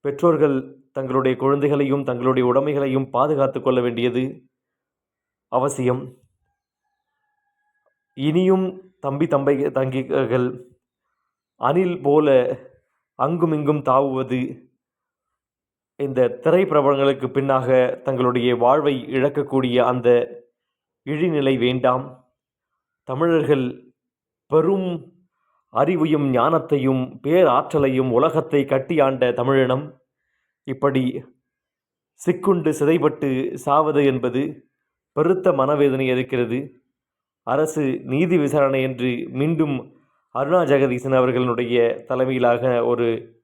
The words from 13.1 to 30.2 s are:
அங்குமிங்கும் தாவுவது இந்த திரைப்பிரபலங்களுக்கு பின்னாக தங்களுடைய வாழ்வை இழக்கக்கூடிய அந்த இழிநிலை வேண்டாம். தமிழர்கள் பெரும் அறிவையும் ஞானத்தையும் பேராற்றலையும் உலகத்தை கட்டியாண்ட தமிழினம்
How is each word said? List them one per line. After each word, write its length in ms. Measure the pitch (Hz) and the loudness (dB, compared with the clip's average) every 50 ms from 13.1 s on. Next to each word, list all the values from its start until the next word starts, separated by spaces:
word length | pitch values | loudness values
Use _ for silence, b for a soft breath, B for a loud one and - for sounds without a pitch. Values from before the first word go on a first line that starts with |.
| _ - | _ -4
அங்குமிங்கும் 600 | 127 147 170 170 165 160 156 151 147 143 151 147 | -2 -2 0 0 0 0 0 0 0 0 -2 0
தாவுவது 600 | - 139 127 135 143 139 131 131 131 131 135 127 127 - 131 - - _ _ _ _ _ _ _ _ _ _ _ _ _ _ _ _ _ _ _ _ _ _ _ _ _ _ - | 0 2 2 2 2 0 -2 -4 -4 -2 -4 -4 -4 -6 -8 -14 -20 _ _ _ _ _ _ _ _ _ _ _ _ _ _ _ _ _ _ _ _ _ _ _ _ _ _ -8
இந்த 280 | 139 139 127 123 127 120 123 - | -8 -4 0 0 0 0 0 -2
திரைப்பிரபலங்களுக்கு 880 | - 160 147 131 196 - 151 151 135 139 139 139 139 139 139 - 131 | 0 2 2 2 2 2 2 2 4 2 2 4 2 0 0 0 -4
பின்னாக 420 | 123 - 143 135 139 135 131 123 123 131 127 123 123 - - | -4 -2 -2 0 2 0 0 2 2 4 4 4 2 -2 -4
தங்களுடைய 480 | - 139 131 120 123 123 123 127 117 123 123 | -6 -4 -2 0 0 0 2 2 2 2 2
வாழ்வை 380 | 120 120 123 135 156 143 147 139 127 113 - | 4 4 4 4 4 2 0 -2 -2 -6 -4
இழக்கக்கூடிய 680 | 127 135 127 143 143 147 139 143 135 135 127 123 120 123 120 | -2 0 0 0 -2 -4 -6 -2 -2 -2 0 2 2 2 2
அந்த 260 | 123 127 123 117 120 123 120 120 - - - - _ _ _ _ _ _ _ _ _ _ _ _ | 2 0 2 4 4 4 4 2 -2 -10 -20 -20 _ _ _ _ _ _ _ _ _ _ _ _
இழிநிலை 480 | 135 151 151 170 180 160 147 139 135 135 | -8 -2 -2 0 0 0 0 2 0 2
வேண்டாம். 480 | 123 117 123 127 127 123 127 127 131 135 139 - _ _ _ _ _ _ _ _ _ _ _ _ _ _ _ _ _ _ | 2 2 0 0 2 0 0 0 0 -4 -10 -18 _ _ _ _ _ _ _ _ _ _ _ _ _ _ _ _ _ _
தமிழர்கள் 580 | - 127 139 165 170 165 160 143 131 147 135 127 123 123 - - _ _ _ _ _ _ _ _ _ _ _ _ _ | -10 -4 -2 0 2 2 2 2 2 0 0 0 -4 -6 -10 -20 _ _ _ _ _ _ _ _ _ _ _ _ _
பெரும் 380 | 139 156 160 170 196 190 185 180 175 160 - - _ _ _ _ _ _ _ _ _ _ _ _ - | 2 2 2 2 0 0 -2 -4 -6 -8 -12 -16 _ _ _ _ _ _ _ _ _ _ _ _ -2
அறிவையும் 520 | 113 139 156 190 165 156 160 156 147 143 139 | 0 0 2 2 0 0 0 0 0 0 0
ஞானத்தையும் 720 | 127 117 117 151 165 156 131 - 147 139 127 135 131 131 127 127 - - | 2 2 2 2 2 0 0 -2 -2 0 0 0 0 -2 -4 -6 -10 -10
பேராற்றலையும் 920 | - 143 165 185 180 147 120 131 143 - - 151 139 135 131 127 131 127 | -4 0 2 4 4 4 4 2 0 0 -2 0 0 0 0 0 -2 0
உலகத்தை 500 | 113 123 143 160 - 160 156 - 147 143 139 | 0 2 2 2 0 -2 -4 0 -2 -2 0
கட்டியாண்ட 680 | 139 135 135 131 - 175 151 135 135 135 127 127 123 120 | 0 -2 -2 -2 -2 0 2 2 2 2 0 -2 -2 0
தமிழினம் 520 | - 123 131 135 135 131 123 127 139 151 151 - _ _ _ _ _ | -2 0 2 2 2 2 2 0 -2 -4 -10 -16 _ _ _ _ _